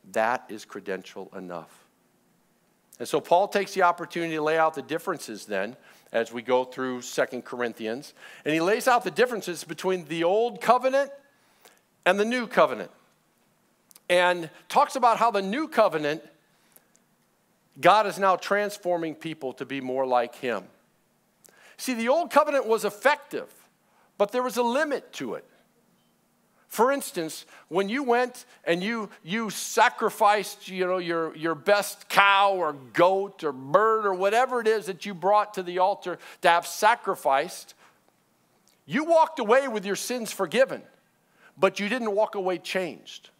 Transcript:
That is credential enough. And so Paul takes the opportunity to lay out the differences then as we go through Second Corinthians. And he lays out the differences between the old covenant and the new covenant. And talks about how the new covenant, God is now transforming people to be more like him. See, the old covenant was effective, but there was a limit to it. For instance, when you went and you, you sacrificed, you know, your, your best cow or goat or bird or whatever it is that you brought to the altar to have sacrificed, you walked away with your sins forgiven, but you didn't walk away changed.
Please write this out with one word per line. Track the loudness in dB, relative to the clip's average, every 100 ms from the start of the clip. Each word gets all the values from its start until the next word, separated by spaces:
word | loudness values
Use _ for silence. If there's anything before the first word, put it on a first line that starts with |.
| -6
That | -2 0 -2 -6
is | -16
credential | -14 -14 -8 -10 -10 -16 -16
enough. | -14 -12 -14 -14 -20 _ _ _ _ _ _ _ _ _ _ _ -16
And | -4
so | -4
Paul | 2 0 2
takes | -2 -4
the | 2
opportunity | 2 2 -8 -6 -6
to | -2
lay | 0 2
out | 0
the | -2
differences | -8 -6 -6 -8 -10 -14
then | -6 -6 -6 -10 -20 -20 _
as | -4 -2
we | -6
go | 0 0
through | 0 -6 -6 -6
Second | -6 -4 -4 -4
Corinthians. | -10 -6 -6 -4 -8 -8 -10 _ -20 -10
And | -4
he | 0
lays | 0 0 2
out | 2
the | 0
differences | 0 0 0 -8 -10
between | -12 -6 -4 -4
the | -4 -2
old | 0 0 -2 -2
covenant | 4 4 4 0 -2 -8 _ _ _ _ -20 _ _ _
and | 0 2
the |
new | 0 -2 0
covenant. | 4 4 2 -10 _ _ _ _ _ _ _ _ _ _ -20 0
And | 2 2 0 -6 -14 _
talks | 2 2
about | 2 2 4
how | 2
the | 0
new | -2 -4 -2
covenant, | 2 2 2 -4 -4 -10 _ _ _ _ _ _ _ _ _ _ _ _ _ _ 2
God | 6 6 2
is | 2
now | 2
transforming | 2 0 -2 -2 -6 -4 -2 -4
people | -8 -10 -8 -10
to | -8
be | -8 -8
more | -4 -2
like | 0 0 0
him. | -6 -6 -6 -8 _ _ _ _ _ _ _ -20 _ -20 -10
See, | -6
the | -2 2
old | 2 4
covenant | 2 4 0 0
was | 0
effective, | -2 2 2 2 -4 -10 -10 -20 _ _ _ _ _ 0
but | 0
there | 2
was | -2 0
a |
limit | 0 0 0 -2 -6
to | -10 -8
it. | -8 -12 _ _ _ _ _ _ _ _ _ _ _ _
For | 2 2
instance, | 2 -4 -8 -8 -10 -18 -20 _
when | -2 -2
you | -2
went | 0 0 0 -6 -20 _
and | -4 -2
you, | -2 -4 -8 -12
you | -8 -6 -4
sacrificed, | -8 -4 2 2 2 -4 2 2 2 -2 -14 -12
you | -4 -2
know, | -2
your, | -2 -4 -4
your | -4 -4
best | -2 2 2 2 -10 -2
cow | 4 6 6 4
or | 2 -2 -4 -6
goat | 4 4 4 -2 -6
or | -6
bird | -6 2 4 4 2
or | 0
whatever | 0 2 2 2 0
it | 0
is | 0
that | -4 -8
you | -10
brought | -2 2 2 2
to | -6
the | -6 0
altar | 0 0 -8 -10 -14 0
to | 4
have | 4
sacrificed, | 0 2 2 2 -2 -2 2 2 0 -10 -20 _ _ _ _ _ _ _ _ _ _ _
you | -6 -4
walked | 2 4 4 0
away | 2 2 2
with | -6
your | -4 -6
sins | -6 -6 -8
forgiven, | -6 -2 2 0 0 -14 _ _ _ _ _ _ _
but | 0 0
you | -4
didn't | -2 -2
walk | 0 -2
away | -2 -4 -4
changed. | -4 -6 -6 -10 -18 -20 -20